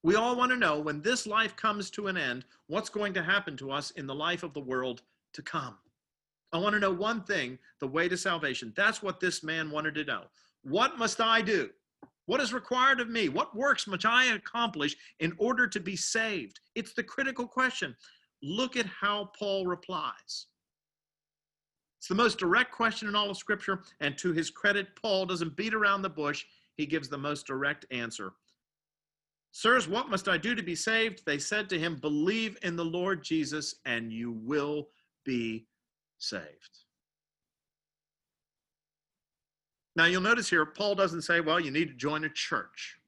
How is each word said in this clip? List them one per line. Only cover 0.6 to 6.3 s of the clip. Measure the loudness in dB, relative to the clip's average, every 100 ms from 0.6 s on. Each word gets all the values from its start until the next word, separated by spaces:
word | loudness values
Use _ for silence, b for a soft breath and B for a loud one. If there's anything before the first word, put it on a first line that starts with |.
| 4 2
when | 0 -2
this | 0 0 0
life | 0 0 0
comes | 0 0 -6
to | -4 -4
an | -2
end, | -2 -4 -8 b -4
what's | -4 -2
going | -4 -2
to | -2
happen | 2 0 0 -8
to | -4
us | -4 -4
in | -8 -8
the |
life | -4 -2 -2
of | -4
the | -8
world | -4 -2 -2 -6 _ _ _
to | -16
come. | -8 -6 -6 -12 _ _ _ _ _